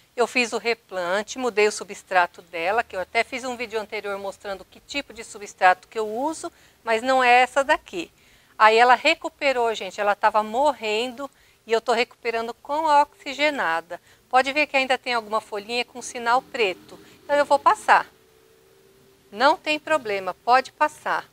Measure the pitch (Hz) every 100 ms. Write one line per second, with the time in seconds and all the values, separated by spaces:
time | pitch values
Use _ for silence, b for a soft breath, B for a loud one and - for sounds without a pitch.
0 | b - 226 262 233 226 220 226 - 185
1 | 175 196 - 262 254 208 208 - 190 196
2 | - 185 175 - 180 175 170 226 - 190
3 | 180 226 220 254 254 240 233 220 202 214
4 | 202 196 196 - 208 190 180 214 - 277
5 | 269 226 214 214 202 - 185 185 - 226
6 | 214 220 294 311 339 b b b 233 226
7 | 254 262 247 247 247 277 277 330 - 180
8 | - _ b b b b 214 226 247 233
9 | 294 330 320 - 285 254 233 220 190 -
10 | 202 202 214 220 220 233 294 254 220 214
11 | 254 233 277 b b b - 220 262 226
12 | 247 _ 240 226 233 - - 302 320 285
13 | 294 _ 285 262 302 277 175 165 165 175
14 | b b b 254 269 285 285 269 262 254
15 | 262 240 208 220 - 208 202 240 240 254
16 | - 247 233 254 - 247 202 170 - -
17 | B B - 285 277 277 - 415 - 190
18 | - _ _ _ _ _ _ _ _ _
19 | _ _ _ 202 269 349 311 302 311 311
20 | 226 196 185 - - 254 262 - 302 -
21 | 196 165 -